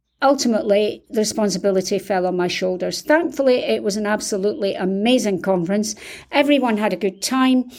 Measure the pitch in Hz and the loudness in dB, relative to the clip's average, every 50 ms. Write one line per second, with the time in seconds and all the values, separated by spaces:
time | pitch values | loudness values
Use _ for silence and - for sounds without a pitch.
0 | _ _ _ _ - 269 285 277 - 240 220 202 - 208 202 208 214 214 - - | _ _ _ _ 2 2 2 4 2 0 0 0 2 2 2 4 2 0 -2 -6
1 | _ _ - 214 214 214 - 226 214 202 180 180 175 202 190 190 190 - 208 185 | _ _ -2 -2 -2 -2 -2 -2 0 0 -2 0 0 0 0 0 0 0 -4 -4
2 | 185 - 202 185 180 180 180 180 175 180 - - 190 185 185 180 185 180 180 - | -2 -2 -2 0 0 0 0 0 -2 -2 -2 -2 -2 -2 -2 -2 -4 -6 -6 -6
3 | - - 302 330 339 - - - 269 262 247 254 - - 220 220 226 208 190 220 | 0 2 2 2 2 0 -2 0 2 2 2 2 2 -2 -2 -2 -2 -4 -4 -2
4 | 208 208 214 208 - - 220 196 190 208 220 - 202 196 - - 185 185 190 196 | -2 -2 -2 -2 -2 -4 -4 -2 -2 -2 -2 -2 -4 -4 -2 -2 -2 -2 0 0
5 | 208 240 254 247 202 208 190 170 - 190 190 180 170 165 196 214 208 214 214 - | 2 2 2 2 2 0 -2 -2 0 0 0 0 0 0 0 -2 -2 -4 -6 -10
6 | - - - - - _ - 285 294 285 294 269 247 240 214 208 214 208 190 175 | -14 -18 -18 -18 -16 _ 0 0 4 4 4 2 2 0 0 0 0 -2 -2 -2
7 | 214 190 190 - - - 254 262 262 262 262 254 247 247 - | -2 -4 -4 -4 -6 -2 0 2 4 4 4 2 0 -2 -10